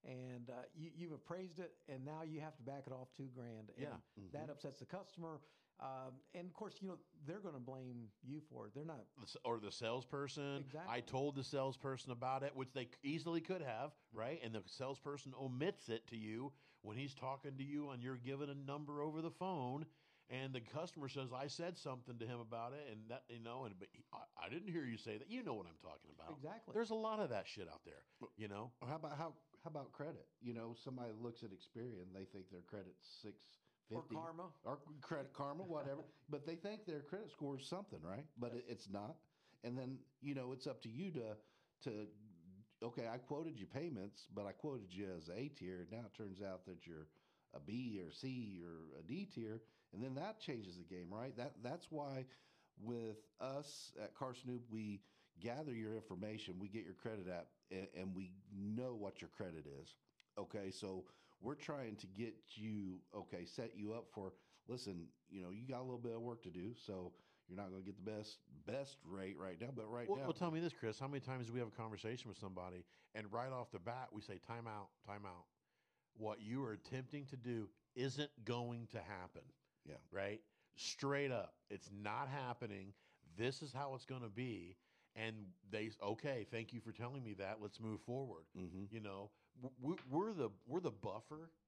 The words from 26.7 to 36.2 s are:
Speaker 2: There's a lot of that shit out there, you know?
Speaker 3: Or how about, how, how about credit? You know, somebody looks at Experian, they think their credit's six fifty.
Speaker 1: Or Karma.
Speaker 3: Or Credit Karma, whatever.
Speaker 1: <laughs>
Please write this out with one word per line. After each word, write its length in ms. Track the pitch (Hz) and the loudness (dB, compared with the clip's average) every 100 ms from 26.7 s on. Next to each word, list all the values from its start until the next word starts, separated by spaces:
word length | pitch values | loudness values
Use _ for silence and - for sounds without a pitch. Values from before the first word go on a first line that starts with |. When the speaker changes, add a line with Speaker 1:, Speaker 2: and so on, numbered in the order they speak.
Speaker 2:
There's 180 | 214 226 | 2 4
a 40 | 220 | 4
lot 240 | 220 214 | 4 4
of 100 | 175 | 6
that 160 | 107 95 | 4 2
shit 220 | - 85 | -4 -4
out 140 | 73 | -6
there, 180 | - 71 - - 117 - | -12 -14 -16 -10 -10 -4
you 100 | 107 | -2
know? 240 | 101 120 - | 0 -2 -4
Speaker 3:
Or 60 | 123 | -4
how 80 | 156 | -2
about, 220 | 151 143 | -2 0
how, 160 | 160 143 - - | -2 -4 -18 -10
how 40 | 165 | -6
about 240 | 151 131 | -4 -6
credit? 340 | - 147 - - _ | -4 -4 -4 -10 _
You 120 | 120 | -2
know, 220 | 117 117 117 | 0 -2 -4
somebody 300 | - 127 120 107 | -4 -2 -2 0
looks 220 | 120 117 | -2 -2
at 60 | 113 | -6
Experian, 580 | 95 - 113 123 104 90 95 | -8 -8 -4 -2 -2 -6 -6
they 80 | |
think 260 | 95 101 92 | -6 -6 -8
their 140 | 92 87 | -10 -6
credit's 400 | 107 92 90 - - | -6 -6 -12 -14 -10
six 220 | 107 98 - - _ _ _ | -8 -10 -16 -20 _ _ _
fifty. 260 | 113 135 160 | -4 -2 -2
Speaker 1:
Or 60 | |
Karma. 200 | 165 165 180 143 | -2 -2 -6 -4
Speaker 3:
Or 160 | - 139 151 151 | -2 -2 -4 -10
Credit 320 | - 160 135 | 0 0 0
Karma, 300 | - 139 151 | 0 0 2
whatever. 380 | 185 156 139 143 - | 2 2 2 0 -2
Speaker 1:
<laughs> 140 | - | -12